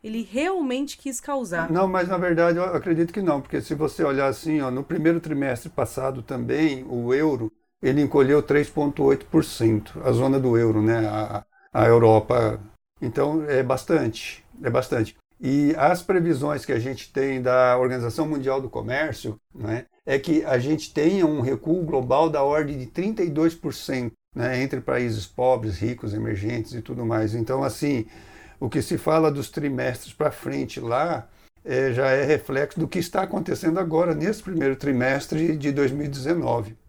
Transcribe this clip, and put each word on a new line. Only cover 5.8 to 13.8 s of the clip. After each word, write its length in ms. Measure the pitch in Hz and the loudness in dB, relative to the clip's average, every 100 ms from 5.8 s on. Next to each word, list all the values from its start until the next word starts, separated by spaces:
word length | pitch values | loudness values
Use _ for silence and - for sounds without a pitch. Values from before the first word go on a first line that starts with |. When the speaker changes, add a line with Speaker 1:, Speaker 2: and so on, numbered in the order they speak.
| 127 - 135 131 | -4 -4 -6 -6
Speaker 2:
também, 640 | 110 131 120 131 160 131 131 | -8 -6 -2 0 0 0 -6
o 260 | 123 120 | -6 0
euro, 380 | 131 156 131 110 _ _ _ | 2 2 0 -4 _ _ _
ele 200 | 131 139 | 0 2
encolheu 400 | 143 143 135 147 | 4 4 6 4
três 280 | 143 143 147 | 4 2 2
ponto 340 | - 147 143 | -2 -2 2
oito 220 | 139 135 - | 4 4 2
por 180 | 165 | 2
cento, 560 | 143 - 113 110 110 - 131 | 2 2 2 2 -2 -4 0
a 80 | |
zona 260 | 117 135 135 | 2 4 2
do 180 | 131 117 | 4 4
euro, 240 | 117 110 | 4 4
né, 240 | 107 117 110 | 4 2 0
a, 380 | 107 107 104 - _ _ | -2 -4 -6 -10 _ _
a 120 | - 113 | 2 6
Europa. 720 | 117 113 110 107 123 113 110 101 _ _ _ | 8 8 6 4 2 2 -2 -10 _ _ _
Então 420 | 127 117 139 160 151 | -6 0 0 0 0
é 160 | 135 | 0
bastante, 840 | 123 127 | 2 -2